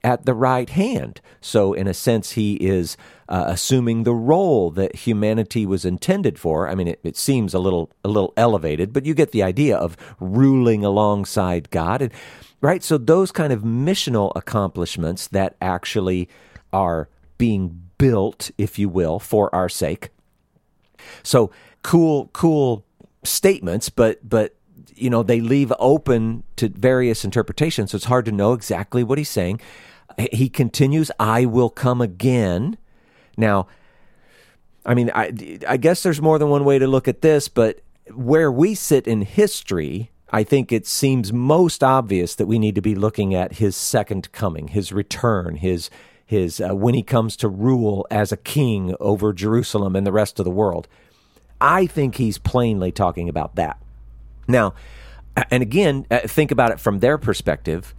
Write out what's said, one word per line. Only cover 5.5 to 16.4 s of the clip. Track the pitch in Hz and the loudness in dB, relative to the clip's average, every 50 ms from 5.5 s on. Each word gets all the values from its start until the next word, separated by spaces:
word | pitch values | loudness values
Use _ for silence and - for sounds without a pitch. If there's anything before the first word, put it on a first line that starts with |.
| - 120 107 | -2 -4 -2
was | 95 95 92 - | -2 -2 -2 -2
intended | 92 90 87 - - 185 202 196 127 87 - | -4 -4 -2 -2 -2 -2 0 0 -2 -4 -2
for. | - 85 80 78 90 76 | -4 -2 -2 -2 -2 -2
I | 87 | -4
mean, | 95 90 85 | -4 -4 -4
it, | - - - | -6 -6 -8
it | 82 - - | -8 -8 -4
seems | - - 139 127 110 95 80 | -2 0 0 0 0 -2 -2
a | 92 | -2
little, | 92 95 92 87 82 - _ _ - | 0 0 0 -2 -4 -6 _ _ -6
a | 101 | -2
little | 107 107 95 - - - | 0 0 0 0 0 0
elevated, | 113 120 110 98 78 80 76 76 87 101 117 | 2 2 2 0 0 -2 -2 -2 -2 -2 -2
but | 139 131 147 | -4 -2 0
you | 156 | 0
get | 139 160 - | 0 0 0
the | - 113 | 2 0
idea | 98 92 92 110 147 147 107 | 0 0 0 0 0 2 2
of | - - 85 82 - - - - - | 0 -2 -4 -6 -10 -18 -20 -14 -10
ruling | 92 92 95 117 135 139 135 131 123 120 113 107 101 | -8 -2 2 4 4 4 6 4 4 4 2 2 2
alongside | 101 98 101 107 104 104 101 98 - - - 95 90 90 87 73 - | 2 2 4 4 2 2 0 -2 -4 -2 -2 0 0 -2 -2 -4 -4
God. | - 85 80 85 104 131 139 | -4 -4 -2 -2 -2 -2 -4
And, | 117 - - - - - - - - _ _ | -6 -6 -12 -18 -20 -20 -20 -20 -20 _ _
right? | - 139 175 185 - | 0 0 0 0 0
So | - 165 147 | 0 -2 0
those | 120 110 160 180 190 180 | 4 4 4 4 4 2
kind | - - 165 147 | 0 -2 0 0
of | 131 107 | 0 -2
missional | 101 113 113 120 135 160 196 - - - 123 110 101 98 - | -2 -2 -2 0 0 0 0 -2 -2 0 0 0 0 0 -2
accomplishments | - - - - 110 101 95 - - 87 - - - 82 78 90 95 - - | -4 -6 -4 -2 -2 -2 -2 -2 -4 -6 -6 -4 -4 -4 -4 -4 -6 -8 -4
that | - 98 95 92 - _ | -2 -2 -2 -2 -4 _
actually | - 92 92 87 - - - 110 95 92 92 92 90 - - _ | -4 -4 -4 -4 -6 -4 -4 -2 -2 0 -2 -2 -4 -6 -10 _